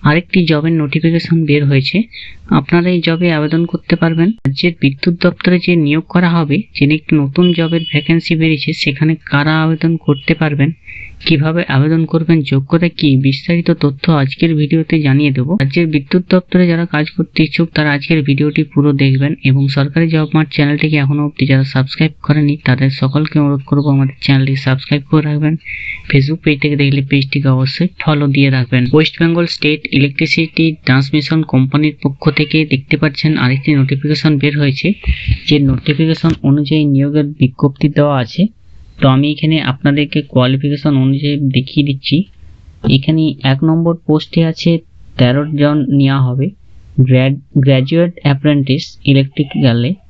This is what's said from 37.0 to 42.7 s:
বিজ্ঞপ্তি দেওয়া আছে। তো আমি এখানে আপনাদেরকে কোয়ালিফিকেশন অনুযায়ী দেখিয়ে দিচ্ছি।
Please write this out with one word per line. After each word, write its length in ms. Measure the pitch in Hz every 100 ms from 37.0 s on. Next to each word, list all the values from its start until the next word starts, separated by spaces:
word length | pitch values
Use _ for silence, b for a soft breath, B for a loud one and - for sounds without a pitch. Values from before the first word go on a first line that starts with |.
| 139 151
বিজ্ঞপ্তি 640 | 147 151 131 - 143 135 151
দেওয়া 280 | 147 147 143
আছে। 280 | 120 - 202 - - - - -
তো 80 | 135
আমি 180 | 131 147
এখানে 300 | 147 156 156
আপনাদেরকে 600 | 143 131 147 143 147 151
কোয়ালিফিকেশন 760 | 143 127 123 135 143 143 156 139
অনুযায়ী 400 | 131 139 147 147
দেখিয়ে 500 | 139 131 131 - 147
দিচ্ছি। 300 | 135 - 147 196 - - - -